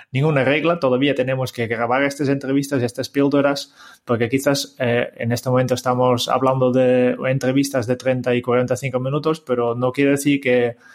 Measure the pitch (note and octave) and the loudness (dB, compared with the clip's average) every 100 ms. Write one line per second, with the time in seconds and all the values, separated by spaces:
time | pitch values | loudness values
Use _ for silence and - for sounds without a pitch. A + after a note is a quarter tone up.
0 | - C3 D#3 C#3+ B2 D3+ D#3+ E3+ C3+ B2+ | -6 0 2 2 2 2 0 0 2 2
1 | C#3 B2+ B2+ C3+ B2+ - A2+ A#2 A#2 B2+ | 2 0 -2 -2 -4 -4 -4 -2 0 0
2 | C#3 C#3 C#3 C#3 C3+ C#3 C#3 C#3 A#2+ - | 0 -2 -2 -2 0 -2 0 -2 -2 -4
3 | B2 C#3+ C#3 C#3+ C#3 C#3 - - - - | -4 0 2 2 2 0 -8 -18 -20 -12
4 | - A#2 A#2 C3+ C#3+ C#3 - - A#2+ A#2+ | -4 -2 0 0 0 0 -2 -4 0 0
5 | - - A#2 A#2 C3 B2+ B2+ B2 B2+ B2 | -2 -4 -4 -2 0 0 0 -2 0 2
6 | B2+ B2 - B2+ C3 C3+ B2+ B2+ B2+ B2+ | 2 2 0 0 0 2 2 4 4 4
7 | B2 B2+ C3 C3+ B2+ C3+ C#3 C3+ A#2 B2 | 2 0 -2 -2 0 0 0 -2 -2 -2
8 | B2+ B2+ B2 B2 B2 B2 B2 B2 C3+ B2+ | -2 -2 0 -2 0 0 0 -2 -4 -4
9 | C3 D3 D#3 D#3+ - A#2+ A#2+ A#2+ B2+ - | -4 -2 -2 -4 -2 -2 -2 -2 -2 2
10 | C#3 C#3 C#3+ C#3 C3 B2 A#2+ - - | 2 2 0 0 2 2 0 -4 -16